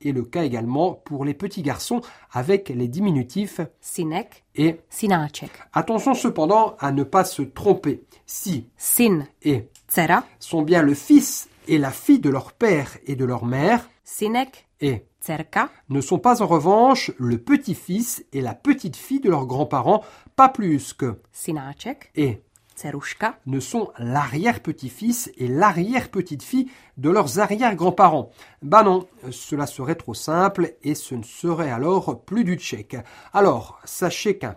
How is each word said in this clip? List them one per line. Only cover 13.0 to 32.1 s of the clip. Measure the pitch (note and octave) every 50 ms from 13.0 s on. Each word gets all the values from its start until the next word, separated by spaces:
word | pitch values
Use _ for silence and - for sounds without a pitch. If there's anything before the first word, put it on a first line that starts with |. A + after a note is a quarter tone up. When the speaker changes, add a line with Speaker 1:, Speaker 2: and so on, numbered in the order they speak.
| -
Speaker 1:
et | - C#3
de | B2+ C3
leur | B2 B2 - A#2
mère, | A#2+ B2+ C3+ D3+ G3+ A#3+ A#3 - - _ _ _
Speaker 2:
synek | - - - G#3+ G#3 A3+ B3 C4+ C4 - - _ _ _ -
Speaker 1:
et | C#3+ C#3 A#2+ G2 - _ _ -
Speaker 2:
dcerka | - - D#3 D3 D#3+ - - G3+ B3 - _ _ _ -
Speaker 1:
ne | C3 C#3
sont | C3+ - F#3 D#3+
pas | - B3 A#3+ -
en | G3+
revanche | D#3 E3+ D#3 C#3+ F#3 G3+ A3 A#3+ C4+ C4+ - - - - -
le | B2+ A#2 A#2+ A#2
petit-fils | - - C#4+ C#4+ - G3+ D3 - - - F3+ A3 A#3 - - - - _
et | - C#3
la | B2+ A#2 -
petite-fille | - - C#4+ C#4 C#4 - E3 - - - - C4+ C4+
de | C4+ G3+
leurs | E3 C#3 B2+
grands-parents, | B2 B2 C#3 D3 - D3 C3 A#2 D#3 G#3 G#3+ - - - - _ - -
pas | - C4+ C4
plus | C4 - G3+ E3+ D3+ C3+ - -
que | - - C#3 A#2+ G#2+ - _ _
Speaker 2:
synáček | - - - E3+ D#3 D3 C3 C#3 C#3+ - - A3+ - - - _ -
Speaker 1:
et | - D3 B2+ G#2 - _ _ _ _ _ _ -
Speaker 2:
dceruška | - - D3 C#3+ C#3+ - - - - G#3 A3+ A3 _ -
Speaker 1:
ne | C3 C3+ C3+
sont | B2 - - A#3 G#3 - - -
l'arrière-petit-fils | A#2+ A#2+ C3+ D3 C#3+ B2 C3 D3+ G3+ A#3+ A#3 - - D#3+ D3 - C3 A2+ - - G#3+ A#3 A#3+ - - - -
et | - B2+
l'arrière-petite-fille | B2 C3 D#3 G3+ G#3 F3 F3 F3+ A3 C4 B3 - - - F#3+ F3+ - D3+ C3 - - B3+ C4 B3+ C4 - - _ _ -
de | C3 B2+ D#3
leurs | F#3+ G#3+ F3+ B2+ G#2+ G3
arrière-grands-parents. | G#3 G3+ G#3 G#3+ B3+ A3+ G3 D3+ E3+ F#3 F3 - G3 E3+ D#3 C3+ A2+ - _ _ - - _ -
Bah | C#3 C#3+ G3 A3
non, | G#3+ G3 F#3 F#3 F3+ - _ - - B2+
cela | A#2+ - - - D3+ C#3+ C#3+
serait | C3+ - - B2+ D3 E3
trop | E3 - B2 A2
simple | - - D#3 D#3+ F3 F#3+ F#3+ G3 F#3 E3 D#3+ - _
et | - C#3+ D3+
ce | D3 - - C3
ne | A#2
serait | G#2+ - - - - F3 E3 D#3+ E3 C#3
alors | A#2 A2+ C#3 E3+ F#3+ F3+ F3 -